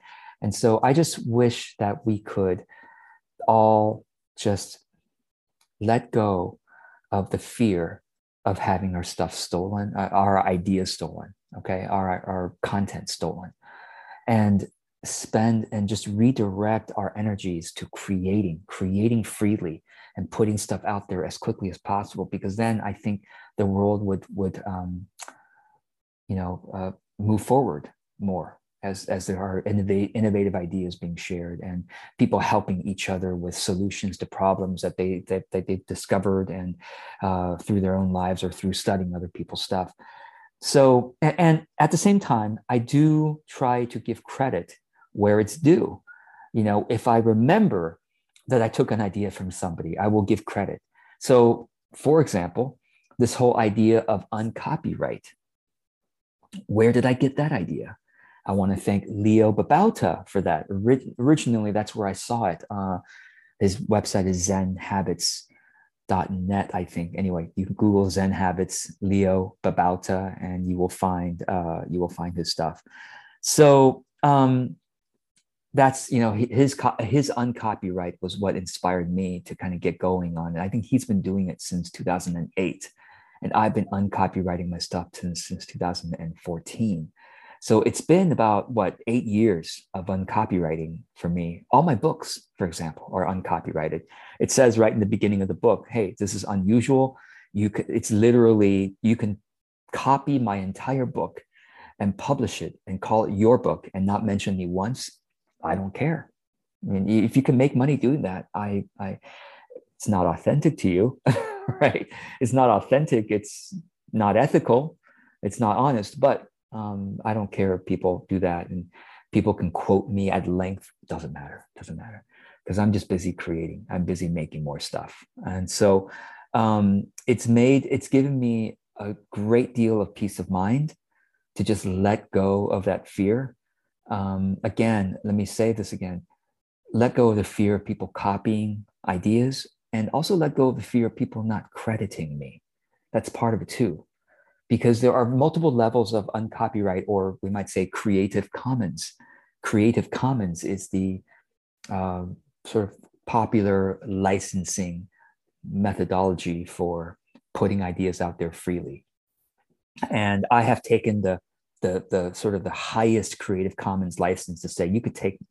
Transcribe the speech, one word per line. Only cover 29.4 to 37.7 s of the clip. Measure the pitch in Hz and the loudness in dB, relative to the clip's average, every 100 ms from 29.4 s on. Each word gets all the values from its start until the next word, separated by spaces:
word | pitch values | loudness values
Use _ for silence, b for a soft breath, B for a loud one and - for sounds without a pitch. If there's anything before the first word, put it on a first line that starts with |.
are | 95 92 | -4 -4
innova-, | 104 101 95 98 101 | -2 -2 0 0 0
innovative | - 107 101 98 | 0 0 2 0
ideas | 92 87 95 90 - | -2 -4 -4 -6 -8
being | 87 85 | -10 -10
shared | - 90 85 85 | -8 -8 -8 -10
and | 90 90 - B B B | -10 -10 -10 B B B
people | 113 101 | 2 2
helping | - 104 101 92 | 2 0 0 -4
each | 101 92 - | -4 -6 -4
other | 92 92 90 | -4 -4 -4
with | 87 87 | -6 -6
solutions | - 92 101 - 101 90 | -4 -2 -2 -4 -8 -8
to | 87 | -10
problems | - 95 95 95 87 | -2 0 0 -2 -4
that | 90 - | -6 -4
they, | 92 90 - | -4 -4 -4
that, | 95 - | -6 -4
that | 92 87 | -6 -4
they've | 95 - | -6 -6
discovered | 98 - 101 98 95 92 | -10 -2 0 2 0 -2
and, | 92 90 87 B B B B | -6 -8 -10 B B B B
uh, | 95 92 90 87 | -2 -2 -2 -4
through | - | -2